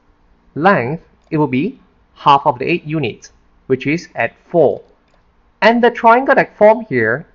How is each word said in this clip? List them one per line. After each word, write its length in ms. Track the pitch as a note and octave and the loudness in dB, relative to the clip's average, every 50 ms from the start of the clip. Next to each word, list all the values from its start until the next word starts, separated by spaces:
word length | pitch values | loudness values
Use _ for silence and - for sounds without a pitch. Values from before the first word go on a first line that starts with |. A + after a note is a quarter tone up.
| _ _ _ _ _ _ _ _ _ _ - | _ _ _ _ _ _ _ _ _ _ -6
length, 480 | C3+ D#3 G3 G3+ C#3+ A#2 B2 D#3+ F3+ - _ _ _ _ _ | -2 0 0 2 0 -2 -4 -6 -10 -12 _ _ _ _ _
it 60 | D#3+ | -4
will 100 | D3+ D3+ | -2 -2
be 320 | C3 B2+ B2+ D#3+ A#3 - - _ _ _ _ _ _ _ | -2 -2 -4 -4 -6 -8 -12 _ _ _ _ _ _ _
half 320 | - - D3+ C#3+ C#3 - | -4 0 2 2 2 2
of 120 | D#3 C3 A#2+ | -2 -4 -4
the 60 | B2+ | -4
eight 200 | C3 E3+ E3 - | -6 -6 -6 -6
units, 480 | D3 D#3 D#3+ C3+ G#2+ - - - - _ _ _ _ _ _ _ | -6 -6 -6 -6 -6 -8 -12 -18 -20 _ _ _ _ _ _ _
which 200 | - C3 B2+ - | -4 -4 -2 -2
is 220 | C3+ D#3 F3 - - - | -4 -4 -4 -6 -8 -8
at 200 | - A#2 A2+ - _ _ _ | -6 -6 -6 -8 _ _ _
four. 340 | - E3+ D3 A2+ F#2 - - _ _ _ _ _ _ _ _ _ _ _ _ _ _ _ | 0 2 2 2 0 -4 -10 _ _ _ _ _ _ _ _ _ _ _ _ _ _ _
And 240 | F#3+ A3 A#3 A#3+ A#3 | 0 0 2 2 2
the 60 | A#3 | 0
triangle 440 | A#3 - - A3+ A3+ B3+ C4+ - - | 0 2 2 4 4 4 2 0 0
that 220 | - E3 - - | 0 0 -2 0
formed 300 | - G#3 G#3+ A3 B3 A3+ - | 2 4 4 4 2 -2 -4
here, 380 | C3+ A#2+ A2+ A2 A#2 D3+ E3 _ | -2 -2 0 0 -2 -4 -6 _